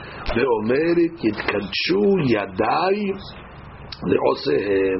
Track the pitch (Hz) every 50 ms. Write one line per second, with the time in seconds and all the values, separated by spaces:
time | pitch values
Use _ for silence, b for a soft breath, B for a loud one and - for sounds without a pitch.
0 | B B B B B - - 117 127 135 117 110 107 110 127 139 160 170 170 170
1 | 170 165 170 - - 110 104 - - - - 101 101 95 - - - - 175 196
2 | 208 202 196 185 151 127 113 104 98 95 92 98 107 117 139 156 170 190 196 208
3 | 208 190 190 - - - - - - - - - - - - - - - - -
4 | - - - - 127 131 135 131 - 143 147 131 98 101 98 95 95 95 95